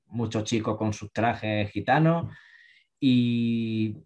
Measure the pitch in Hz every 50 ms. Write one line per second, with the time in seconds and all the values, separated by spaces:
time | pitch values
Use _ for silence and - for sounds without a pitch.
0 | _ _ 104 117 117 110 113 110 104 - 120 113 110 117 107 - 110 107 101 -
1 | 107 101 - 107 110 117 110 - 110 110 107 107 104 101 - 101 - - 131 151
2 | 160 160 165 165 110 107 - - - _ - - - _ _ _ _ _ _ _
3 | 143 131 127 123 120 120 120 117 117 117 117 117 113 113 113 110 110 107 104 -
4 | -